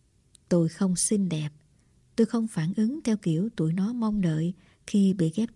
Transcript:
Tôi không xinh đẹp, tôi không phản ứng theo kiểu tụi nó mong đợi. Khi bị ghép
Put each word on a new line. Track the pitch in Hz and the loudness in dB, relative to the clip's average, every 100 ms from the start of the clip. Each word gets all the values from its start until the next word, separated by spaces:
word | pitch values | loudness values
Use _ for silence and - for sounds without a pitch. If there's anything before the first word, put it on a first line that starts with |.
| _ _ _ _ _ | _ _ _ _ _
Tôi | 180 165 | 2 2
không | - 196 180 | 0 -2 0
xinh | - 214 190 | 0 0 0
đẹp, | 160 151 - _ _ _ _ _ - | -2 -6 -10 _ _ _ _ _ 0
tôi | 226 | 2
không | 233 226 | 2 -2
phản | - 160 | -2 -2
ứng | 202 220 294 | 0 -2 -2
theo | 285 214 | -2 -2
kiểu | - 160 208 - | 0 0 -2 -2
tụi | 156 | -2
nó | 175 190 | 0 -2
mong | 247 220 208 | -2 -2 0
đợi. | 180 156 170 185 _ _ - | 0 0 -2 -6 _ _ -2
Khi | 208 196 | 2 2
bị | 190 165 165 | 2 0 0
ghép | 233 | -4